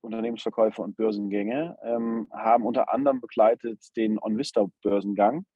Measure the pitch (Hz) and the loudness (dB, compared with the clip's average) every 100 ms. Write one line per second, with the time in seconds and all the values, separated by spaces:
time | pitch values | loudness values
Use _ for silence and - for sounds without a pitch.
0 | 117 110 113 113 113 110 110 110 95 - | -10 -6 -6 -4 -6 2 2 2 -10 -2
1 | 110 101 101 101 101 131 165 - 117 117 | -2 0 -4 -2 -2 -4 -6 -10 -6 -4
2 | 117 113 107 - 110 120 117 123 - 117 | -2 -4 -8 -4 4 4 4 0 0 2
3 | 139 131 120 - 110 120 120 110 - - | 2 0 -4 4 4 4 -4 -10 -10 -2
4 | 110 107 110 110 143 113 95 _ 101 101 | 0 0 -2 -2 0 0 0 _ 0 0
5 | 98 98 101 151 196 | 0 2 2 2 -8